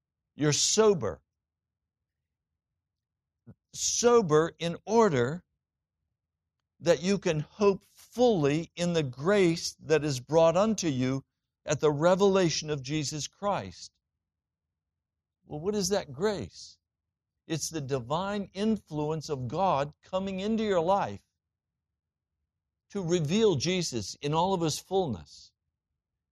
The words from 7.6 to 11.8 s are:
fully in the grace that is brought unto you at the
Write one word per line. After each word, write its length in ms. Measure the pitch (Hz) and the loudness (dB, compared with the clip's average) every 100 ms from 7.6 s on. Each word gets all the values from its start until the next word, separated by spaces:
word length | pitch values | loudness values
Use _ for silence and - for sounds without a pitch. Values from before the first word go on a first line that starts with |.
| 202 196 _ | 2 2 _
fully 760 | - - 226 247 196 143 151 160 - | -20 -14 2 4 4 2 0 -4 -4
in 180 | 175 | 0
the 100 | 170 | 0
grace 720 | 139 123 156 208 180 170 - - | -2 -4 0 4 4 2 -6 -10
that 220 | 120 151 | 0 0
is 160 | 151 131 | 2 -4
brought 380 | 123 160 165 165 | 0 4 4 4
unto 300 | 220 208 170 | 0 0 -2
you 360 | 131 127 135 - _ _ _ | 0 -2 -2 -6 _ _ _
at 160 | - | -6
the 120 | 151 | 0